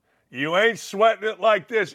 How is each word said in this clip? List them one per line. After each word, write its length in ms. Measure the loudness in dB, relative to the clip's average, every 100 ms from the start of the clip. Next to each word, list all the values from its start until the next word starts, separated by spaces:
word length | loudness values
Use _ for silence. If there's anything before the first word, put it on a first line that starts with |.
| _ _ _
you 260 | -8 -2 2
ain't 220 | 2 0
sweating 500 | -6 2 2 2 -4
it 120 | -2
like 280 | 2 0 0
this, 260 | -2 -2